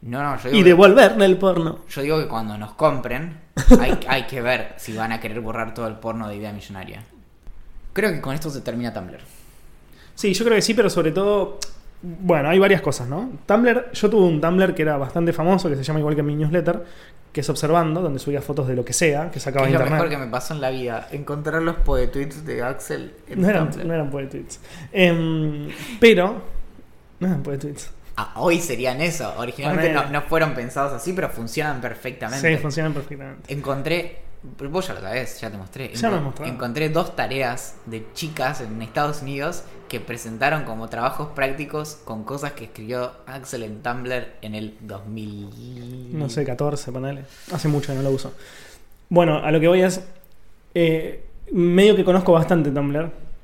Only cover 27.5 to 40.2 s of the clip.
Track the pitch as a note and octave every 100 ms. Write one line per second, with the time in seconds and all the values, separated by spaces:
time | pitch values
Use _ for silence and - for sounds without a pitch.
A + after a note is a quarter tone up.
27.5 | C#3 D3 C#3+ - - - - G#2 - C3+
28.5 | E3+ - A#2+ B2+ B2+ E3+ D#3+ A2 - A#2+
29.5 | A#2+ C#3+ D3 D#3+ D3+ C#3 D3 - D#3+ D#3
30.5 | D3 A#2+ C#3 C#3 B2+ - F#3 C#3 - A2+
31.5 | D3+ D3+ C3+ A#2+ A2+ B2+ B2 A2+ C3 D#3+
32.5 | D#3 D3+ C#3+ D#3 D3 C3+ C#3+ C#3 C3+ -
33.5 | C#3+ C#3+ C#3 C#3 F3 D#3+ - - - -
34.5 | - C#3 E3 F#3 F#2+ F#2+ A#2 A2+ - A2+
35.5 | G2+ F#2 - C3 A#3 A#3 F#3+ C#3+ B2+ D#3
36.5 | A#2 A#2+ A#2+ D#3 D#3 E3 - A#2+ C3 B2+
37.5 | B2 - - - A2+ A2 - D#3+ D#3 C3
38.5 | C3+ A#2 A2 A2+ - D3 D3 C3+ C#3 D3
39.5 | F3+ - - - A#2+ G2 A#2+